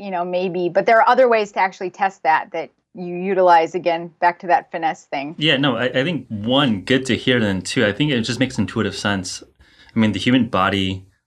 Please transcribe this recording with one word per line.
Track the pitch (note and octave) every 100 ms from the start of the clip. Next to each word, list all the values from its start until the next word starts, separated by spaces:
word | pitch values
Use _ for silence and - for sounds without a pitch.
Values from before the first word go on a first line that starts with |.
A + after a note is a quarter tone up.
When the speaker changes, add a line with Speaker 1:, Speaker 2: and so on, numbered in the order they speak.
Speaker 1:
you | G3+
know, | F3+
maybe, | F3+ F3+ F#3 F3 F3
but | F3 G3
there | A3+
are | A#3
other | B3 B3+
ways | A3+ G3+
to | -
actually | F#3+ - F#3
test | - G3 -
that, | D#3+ D#3 -
that | E3 C#3 _ _
you | - F3+
utilize, | F3 F#3 F#3+ F3+ E3+ E3
again, | F3+ E3+ E3 E3+ -
back | F3 F3
to | F3+
that | E3+ -
finesse | F3 D#3+ D3
thing. | - D3 C#3 E3+
Speaker 2:
Yeah, | D#3 C3+
no, | C#3+ A2+
I, | B2
I | C3+
think | D3 D#3 -
one, | G#2+ G#2+ C3 C#3+ G2+
good | F#2 C3
to | C3
hear, | G#2 - B2
then | G#2+ F#2+
two, | - C3+
I | G#2+
think | G2 D3
it | B2
just | A2 A2+
makes | C3 -
intuitive | G2+ A#2 G2+ -
sense. | G#2 G2 F2+ - - _ _ _ -
I | A2+
mean, | A2
the | G2+
human | B2 B2+ A#2
body, | F#2+ F#2+ G2 F#2+ F#2+ - _